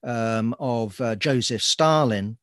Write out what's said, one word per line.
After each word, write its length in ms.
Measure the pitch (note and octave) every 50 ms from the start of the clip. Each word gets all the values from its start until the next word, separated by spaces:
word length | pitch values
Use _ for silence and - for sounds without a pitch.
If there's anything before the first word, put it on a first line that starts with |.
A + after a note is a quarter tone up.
| -
um, 500 | B2+ A#2+ A#2 A2+ A2+ A2+ A2+ A2 A2+ A#2+ -
of, 400 | - C3 A#2+ A#2 A2+ A2 F#2+ -
uh, 160 | B2+ A#2 A2
Joseph 480 | G2+ - D3+ C#3 B2+ A#2 - B2 G#2+ -
Stalin 720 | - - - D#3+ D#3 D#3 D#3 D3 B2 A2 G2+ G2 G#2 A2+ -